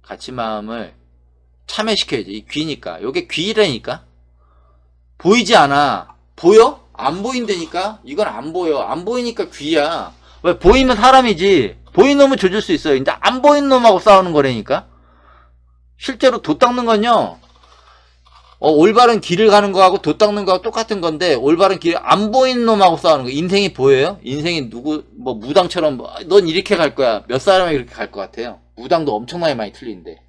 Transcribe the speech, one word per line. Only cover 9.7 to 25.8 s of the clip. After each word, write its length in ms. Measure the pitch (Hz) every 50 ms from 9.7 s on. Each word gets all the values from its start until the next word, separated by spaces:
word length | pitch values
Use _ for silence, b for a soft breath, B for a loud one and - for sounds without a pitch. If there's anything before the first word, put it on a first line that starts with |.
| 165 151 143 156 170 139 98 82 - b b b b b b
왜? 160 | 175 170 170
보이면 360 | - 175 233 262 262 254 247
사람이지. 840 | 196 220 262 262 262 254 233 196 151 180 202 190 151 113 92 87 - - _ -
보이는 240 | 175 214 277 285
놈은 200 | 285 277 269 269
조질 240 | - - 185 180 214
수 100 | - - 175
있어요. 220 | 143 - 156 139
근데 160 | 131 135 165 131 -
안 220 | - 202 247 254
보이는 260 | 254 294 294 294 285
놈하고 320 | 277 262 254 240 233 196 175
싸우는 320 | - 220 202 190 185 180
거라니까? 560 | 160 147 139 131 123 110 101 - 135 180 - b b b b b b b b b b b b b b _ _ _ _ _ _ _ _
실제로 440 | _ - - 262 214 - 262 240 226
돛 180 | - - - -
닦는 260 | 254 247 247 247 240
건요. 540 | 226 220 208 214 240 233 196 127 92 82 - _ _ _ b b b b b b b b b b b b b b b b b b b b b
어, 100 | - 147
올바른 500 | 156 147 165 214 208 233 247 233 233 208
길을 280 | - - 175 170 220 214
가는 220 | 196 208 202 196
거하고 280 | 190 190 190 185 185 190
돛 180 | - - -
닦는 260 | - 220 208 208 208 196
거하고 160 | 185 185 180
똑같은 380 | - 226 - 226 220 - 214 196
건데, 340 | 170 165 156 147 180 175 143
올바른 460 | 117 127 143 165 165 190 196 160 160
길, 180 | - 170 170
안 340 | - - 123 135 185 208 214
보이는 340 | 220 262 262 262 254 240 233
놈하고 320 | 226 220 202 196 175 165
싸우는 280 | 156 - 170 156 139 127
거. 60 | 127
인생이 420 | 135 143 175 180 190 202 202 190 -
보여요? 460 | - 131 135 139 131 139 175 202 -
인생이 480 | - 120 135 151 147 175 175 160 135 113
누구, 360 | 107 117 127 151 156 151 - _ _
뭐, 180 | - 123 131 117
무당처럼, 600 | 107 104 127 151 196 180 170 - 180